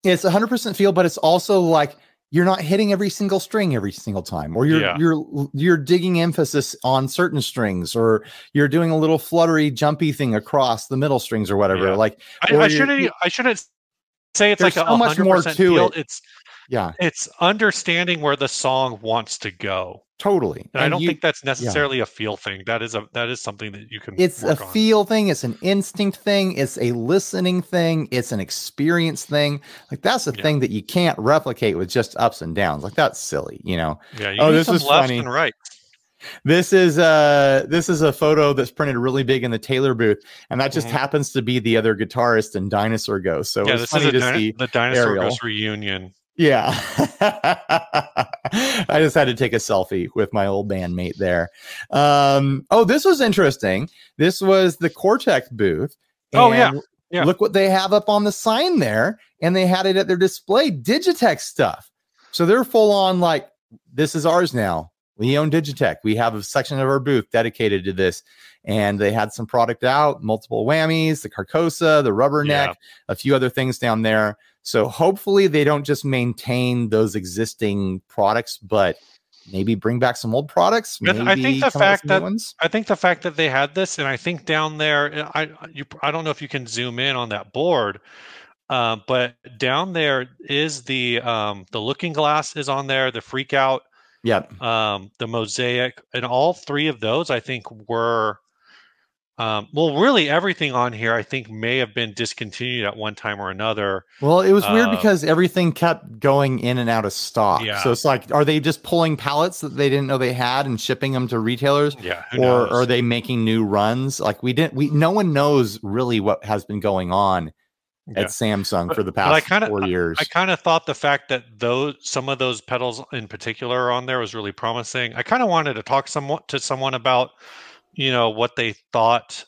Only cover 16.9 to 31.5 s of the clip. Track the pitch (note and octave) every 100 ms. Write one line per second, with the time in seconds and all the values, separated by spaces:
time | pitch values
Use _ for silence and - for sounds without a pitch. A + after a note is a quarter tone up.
16.9 | E2 F3 - - - F3 G#3 G#3+ - -
17.9 | E3+ F3 E3+ D3 C#3+ C#3 - - C3 C3
18.9 | G#2+ A2 A2+ A2 - G#2+ F#2 G#2 F#2 F#2
19.9 | - _ _ G3+ F#3+ G#2 C#2+ - C3 C3+
20.9 | C#3 E3+ D3 E3 - C3+ B2 A#2+ D3 C#3+
21.9 | C3 G#2+ - G#2+ G2 G#2 F#2+ F#2+ A2+ A2+
22.9 | A2 G#2 A#2 A#2+ B2 - G2+ G#2+ G2 A2+
23.9 | A2 - G2 F3+ - C3 D3+ - A3 A3
24.9 | G#3+ G3+ A3 G3+ D3 B2+ - F#3 G3+ F#3+
25.9 | - G3+ - - G3+ F#3+ - C#3 - A#2+
26.9 | A#2+ A#2 F#3+ - F#3+ F3+ F3+ - F3+ E3
27.9 | D#3+ D3 B2+ - A2 F#2 - - - D3
28.9 | E3+ E3 - - D3 D3 C#3+ - - _
29.9 | C#3+ - B3+ - B2 D#3 D3 C3 G#2 -
30.9 | F3 F3 - A2 D3+ D3